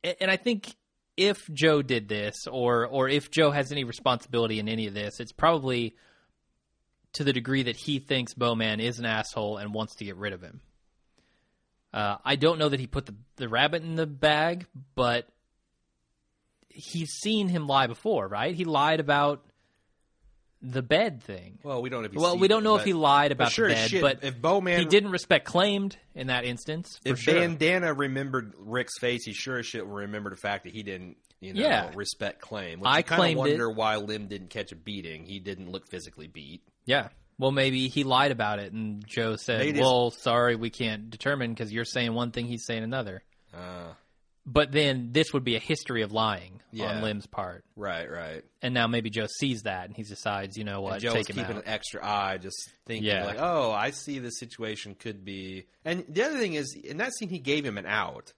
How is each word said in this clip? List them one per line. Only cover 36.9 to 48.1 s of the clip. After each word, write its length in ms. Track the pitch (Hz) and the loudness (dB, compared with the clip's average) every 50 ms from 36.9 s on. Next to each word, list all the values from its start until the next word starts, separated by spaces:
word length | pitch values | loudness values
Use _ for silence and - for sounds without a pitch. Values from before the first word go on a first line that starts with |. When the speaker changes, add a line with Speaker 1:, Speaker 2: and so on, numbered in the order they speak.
| 127 143 117 117 - - - _ _ - | 0 0 0 -2 -12 -20 -20 _ _ -2
Speaker 1:
Well, 140 | 131 135 139 | 0 0 2
maybe 340 | 139 135 135 131 131 131 | 4 2 2 2 2 0
he 160 | 127 - 147 139 | 0 0 0 0
lied 300 | 135 127 127 139 143 131 | 4 4 4 4 4 2
about 260 | 113 110 104 104 101 | 0 0 0 0 -2
it, 140 | 101 95 92 | -4 -8 -6
and 340 | 110 110 107 104 104 104 | -6 -6 -6 -6 -8 -10
Joe 300 | 104 - 120 113 113 110 | -6 -4 -2 -2 0 -2
said, 240 | 107 - - 120 110 | -4 -2 -2 0 2
Speaker 2:
They 100 | 131 147 | 2 2
just 100 | 151 143 | 2 4
Speaker 1:
"Well, 300 | 131 131 127 123 120 120 | 6 6 6 6 4 2
sorry, 460 | - - - 127 117 120 120 120 120 | 0 -2 0 2 4 4 4 4 2
we 140 | 113 113 117 | 2 -2 -6
can't 380 | - - 123 113 110 107 107 113 | -4 -2 -4 -4 -2 -6 -8 -14
determine 460 | 113 110 - 135 143 139 123 117 113 | -14 -6 -2 -2 0 0 -2 -4 -4
'cause 160 | 110 117 104 | -6 -6 -6
you're 140 | 104 113 117 | -4 -4 -4
saying 280 | - - 127 120 117 113 | -2 -2 -2 0 0 0
one 180 | 117 120 120 113 | 0 -2 -2 -2
thing, 140 | 123 120 | -6 -6
he's 180 | 120 120 113 - | -4 -6 -8 -4
saying 160 | - 120 113 110 | -4 -4 -4 -4
another." 400 | 113 123 135 120 101 95 95 _ _ _ _ _ _ - | -4 -4 -4 -4 -6 -8 -12 _ _ _ _ _ _ -16
Speaker 2:
Uh. 380 | 85 90 90 90 90 87 85 82 _ _ _ _ _ _ _ _ _ _ | -14 -12 -12 -12 -12 -12 -14 -16 _ _ _ _ _ _ _ _ _ _
Speaker 1:
But 280 | 147 120 147 151 143 139 | 2 4 4 4 4 2
then 380 | 143 147 143 135 131 120 117 120 | 2 2 2 2 0 -4 0 2
this 220 | 151 160 - - | 2 2 4 0
would 100 | 143 127 | -2 0
be 120 | 123 117 | 0 0
a 40 | 110 | 0
history 400 | - - 160 - - - 127 117 | 0 -2 -4 -4 -2 -4 -2 -2
of 100 | 107 101 | -2 0
lying 520 | 104 110 110 110 101 90 90 90 92 107 _ _ - | 2 2 2 2 0 -2 -6 -16 -20 -20 _ _ -8
Speaker 2:
Yeah. 140 | 110 101 90 87 | -6 -4 -4 -4
Speaker 1:
on 60 | - 110 | -2 -2
Lim's 240 | 110 107 104 98 | -2 -4 -4 -8
part. 400 | - - - 98 90 90 92 _ _ _ | -8 -8 -8 -8 -8 -10 -14 _ _ _
Speaker 2:
Right, 340 | - 104 98 87 82 85 - | -8 -6 -4 -4 -4 -6 -6